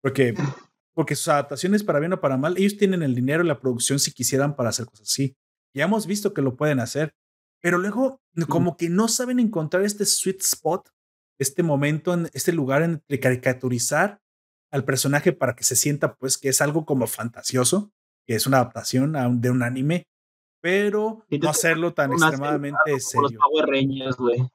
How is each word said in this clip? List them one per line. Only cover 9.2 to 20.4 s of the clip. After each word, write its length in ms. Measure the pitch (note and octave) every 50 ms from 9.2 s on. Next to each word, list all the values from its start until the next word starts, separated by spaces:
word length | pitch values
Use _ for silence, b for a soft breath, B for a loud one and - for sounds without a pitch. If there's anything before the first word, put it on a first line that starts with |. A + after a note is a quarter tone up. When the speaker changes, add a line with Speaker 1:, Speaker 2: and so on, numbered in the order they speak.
| B3+ B3 B3 B3
Speaker 1:
encontrar 460 | A#3+ G#3 - E3+ D#3 D3 - F3+ G3
este 220 | G#3 G#3 G#3 G#3
sweet 340 | F#3 - - - - - F#3+
spot, 480 | - - - - _ D#3 E3 F#3+ _ _ _ _ _ _ _ _ _ _ _ _
este 240 | C#3 C3+ - - F3
momento, 520 | E3 D3 C#3 C#3+ D3 D3+ D#3 - F3+ F3
en 160 | E3+ E3+ D#3 _
este 180 | C3 - - F3
lugar 300 | E3 C#3 B2+ C3+ C#3+ D#3+
entre 380 | E3+ E3+ D#3 _ _ C#3+ B2+
caricaturizar 1000 | - C3 B2+ A#2+ - C3+ B2+ B2 - B2+ B2 A#2+ - - D3+ D3+ F3+ G#3 G3+ _ _ _ _ _ _ _ _ _ _ _ -
al 120 | C#3+ -
personaje 480 | - C3+ B2+ - D3+ C#3 D3 - F#3 D#3
para 220 | - C#3 B2 A#2+
que 100 | - -
se 120 | - B2+
sienta, 400 | A#2 - - D3 D3 - C#3 -
pues, 220 | _ - C3+ - -
que 100 | - C3+
es 120 | C3 - C#3+
algo 240 | D3 D3 D#3+ D3+
como 200 | - D3 C3 A#2
fantasioso, 840 | A2 - - A2 A#2 - - - - - B2+ B2 - - G3 G3+ - _ _ _ _ _ _ _
que 80 | - A#2
es 120 | G#2+ -
una 100 | C3 C3+
adaptación 600 | C3+ A#2+ A#2+ - A#2 - - - C3 C3+ D3+ D#3
a 120 | D3 B2+ B2
un, 120 | B2 A#2+ A#2
de 80 | B2
un 120 | B2 B2+ A#2+
anime, 440 | A#2+ B2 C3 C3 D3 E3 F3+ - _ _ _ _ _ _ _